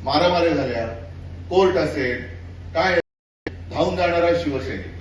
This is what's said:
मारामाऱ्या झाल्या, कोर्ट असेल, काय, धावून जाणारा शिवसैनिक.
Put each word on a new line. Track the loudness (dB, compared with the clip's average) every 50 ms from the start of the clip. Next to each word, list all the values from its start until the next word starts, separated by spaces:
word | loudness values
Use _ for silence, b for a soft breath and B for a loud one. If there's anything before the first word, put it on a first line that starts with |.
| -4
मारामाऱ्या | 2 2 4 4 4 4 4 4 2 2
झाल्या, | 2 0 -2 -2 -4 -4 -6 -8 -10 -12 -14 -14 -14 -14 -14 -14 -14 -8 0
कोर्ट | 4 4 6 6 4
असेल, | 2 0 0 -2 -2 -2 -2 -2 -4 -8 -10 -14 -14 -14 -14 -16 -14 -14 -4 0
काय, | 0 2 4 2 2 0 _ _ _ _ _ _ _ _ -10 -10 -10 -12 -8
धावून | 0 0 0 2 2
जाणारा | 2 0 2 4 4 4 4 4 2 2
शिवसैनिक. | 0 -2 -2 -4 -4 -6 -8 -8 -10 -14 -14